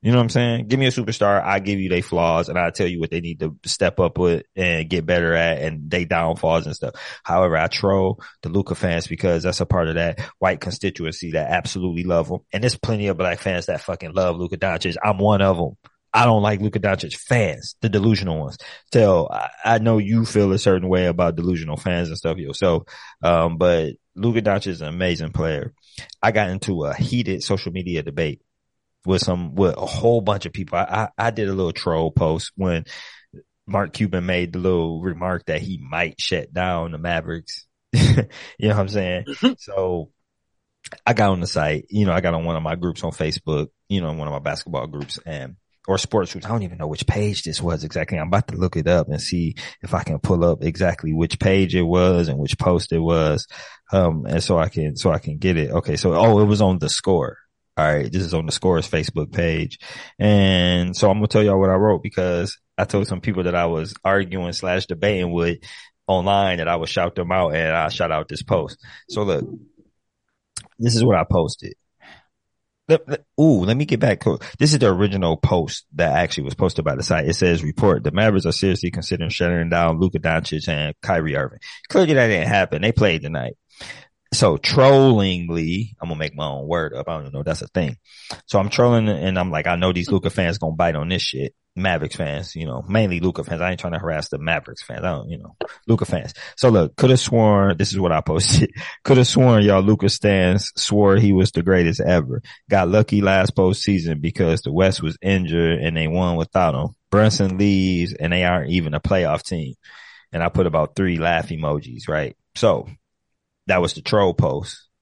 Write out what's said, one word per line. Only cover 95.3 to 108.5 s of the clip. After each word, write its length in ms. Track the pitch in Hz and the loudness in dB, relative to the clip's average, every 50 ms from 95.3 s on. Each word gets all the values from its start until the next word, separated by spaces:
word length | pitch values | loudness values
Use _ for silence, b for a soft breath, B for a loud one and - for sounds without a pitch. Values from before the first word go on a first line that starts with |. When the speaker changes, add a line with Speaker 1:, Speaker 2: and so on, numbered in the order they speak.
Speaker 1:
you 80 | 82 - | -12 -12
know, 180 | - - - _ - B B B B - | -14 -18 -14 _ -12 B B B B 2
Luka 160 | 113 - - | 2 2 2
fans. 300 | - - 87 - - - B B B B B | -2 -4 -6 -6 -8 -14 B B B B B
So 120 | - 127 | 4 6
look, 260 | 113 101 82 73 - - | 6 6 4 4 2 2
coulda 180 | - 131 131 | 4 6 6
sworn, 640 | 123 - - 113 117 110 107 104 101 98 98 95 80 | 4 4 2 2 4 6 6 6 6 4 2 2 2
this 140 | 101 101 | 0 -2
is 80 | - 98 | 0 0
what 120 | 95 87 | 0 2
I 100 | 80 78 | 2 0
posted. 500 | 76 - 80 82 98 104 - - 135 - B B B B | 0 0 0 0 2 4 4 4 4 2 B B B B
<laughs> 160 | B B _ | B B _
"Coulda 200 | - 139 127 123 | 4 6 6 6
sworn 400 | - - 127 127 127 120 110 104 | 4 4 4 6 6 6 6 6
y'all 180 | 101 101 95 | 6 6 6
Luka 280 | 95 101 107 101 - 98 | 6 4 4 4 4 0
stans 640 | - - - 104 101 95 92 90 90 95 92 - - | 0 2 2 2 4 4 4 4 4 2 0 -4 -6
swore 400 | - - - 104 104 104 98 98 | -6 -4 0 2 4 6 6 6
he 160 | 95 104 101 | 6 6 6
was 200 | 98 92 92 95 | 6 4 4 2
the 120 | - - 85 | 2 0 2
greatest 380 | 90 95 92 87 82 82 - | 4 4 4 4 2 2 0
ever. 400 | - 80 90 87 76 64 64 60 B B B B B _ | 2 2 2 2 2 0 -6 -8 B B B B B _
Got 200 | 101 98 92 87 | 2 2 2 4
lucky 320 | 92 107 107 - - 104 | 4 4 4 4 2 2
last 340 | 101 95 95 95 92 95 - | 4 4 4 4 2 2 2
postseason 640 | - 95 92 98 - - - 101 92 82 82 80 76 | 2 2 2 2 0 0 0 0 0 0 -2 -4 -2
because 420 | 73 85 - - 98 82 82 - | -4 -4 -2 0 0 2 2 0
the 120 | - 69 69 | -2 -4 0
West 280 | 82 95 95 95 - | 2 4 2 2 0
was 160 | - 78 80 - | -4 -6 -6 -4
injured 580 | - 95 98 95 90 85 80 85 85 82 85 80 | -2 0 0 0 0 0 0 0 2 2 0 0
and 160 | - 82 82 | -2 -2 -2
they 120 | 82 80 78 | -2 -2 -2
won 280 | 80 90 92 87 87 | 0 0 0 0 0
without 400 | 82 82 - _ 95 90 82 73 | -2 -4 -2 _ 2 2 2 0
him. 140 | 65 76 - - _ _ _ | 0 -4 -6 -8 _ _ _
Brunson 460 | - 101 107 110 104 - 101 95 92 92 | 2 4 4 4 4 2 0 0 2 2
leaves 560 | 101 101 101 95 95 95 90 87 85 85 - | 2 4 4 4 2 2 2 0 -2 -2 -4
and 200 | - 76 82 87 | -6 -4 -2 0
they 100 | 90 90 | 2 2
aren't 280 | 87 | 2